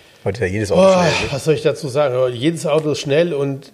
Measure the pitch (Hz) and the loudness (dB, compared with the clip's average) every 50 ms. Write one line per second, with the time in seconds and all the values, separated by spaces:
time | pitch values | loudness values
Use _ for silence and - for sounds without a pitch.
0 | - - - _ - 104 95 - 98 90 95 107 107 95 117 175 190 190 190 180 | -20 -20 -16 _ -6 -6 -4 -2 -2 -2 -2 -2 -2 0 4 4 6 6 6 4
1 | 175 156 - - 147 - 147 131 - 156 151 147 - 151 139 - - 135 120 147 | 2 2 0 0 -2 -4 -6 -4 0 0 0 2 2 0 -2 -2 -4 -4 -2 0
2 | 151 131 123 127 131 127 123 117 127 160 170 147 143 156 143 160 147 151 139 - | 0 0 0 0 0 0 -2 -2 -2 -2 -2 -2 -2 0 0 0 0 0 -2 -2
3 | - 139 139 160 175 175 147 139 143 139 139 135 - - | -2 0 2 2 2 0 0 -4 -4 -4 -6 -8 -12 -16